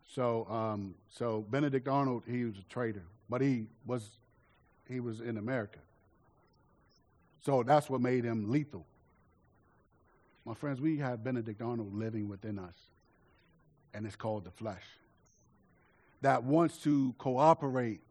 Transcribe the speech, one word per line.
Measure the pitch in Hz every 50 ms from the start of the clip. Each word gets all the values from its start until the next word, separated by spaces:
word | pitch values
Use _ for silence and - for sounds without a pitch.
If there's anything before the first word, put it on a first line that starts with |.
| _ - -
So, | 135 127 120 117 113 113 -
um, | 110 113 110 110 107 104 101 98 90 - _ _
so | - - 123 120 110 110 107 101
Benedict | 113 139 151 147 135 135 123 139
Arnold, | 135 139 139 135 123 117 -
he | - 120 123 123
was | 117 104 98
a | 95 _ -
traitor, | 123 123 113 107 101 87 82 - - _ -
but | 117 127
he | 135 139 131 120 110 107 - _ -
was, | - 123 123 110 104 - _ _ _ _ _ _ _ _ _ _ _ _ _ _ -
he | 127 127
was | 120 120 110 110
in | 117 120 117 107
America. | 101 117 135 127 107 95 - - - _ _ _ _ _ _ _ _ _ _ _ _ _ _ _ _ _ _ _ _ _ _ _ _ _ _ _ _ _ _ _
So | - - 139 131 117
that's | 117 151 151 143 -
what | 135 127
made | 123 120 127 123 120
him | 120 117 113 104 101
lethal. | 123 151 151 135 - 92 80 _ _ _ _ _ _ _ _ _ _ _ _ _ _ _ _ _ _ _ _ _ _ _ _ _ _ _ _ _ _ _ _
My | - 113
friends, | - - 147 139 123
we | 139 156 156 147
have | 143 127 123 113 110
Benedict | 131 127 123 113 113 104 101
Arnold | 117 117 120 117 110 101 98
living | 104 110 113 110 110 104 101
within | 101 95 - 110 104 98
us, | 92 90 90 - - _ _ _ _ _ _ _ _ _ _ _ _ _ _ _ _ _ _ _ _ _ -
and | 104 107
it's | 107 98
called | - - 110 107 107 90
the | 92
flesh, | 90 - 113 113 98 87 - - - - _ _ _ _ _ _ _ _ _ _ _ _ _ _ _ _ _ _ _ _ _ _ _ _
that | 131 139 135 123 117
wants | 127 147 165 170 156 - -
to | - 151 147 143 135 127 117 _
cooperate | - 135 127 127 143 156 165 156 147 139 127 127 123 117 107 - - _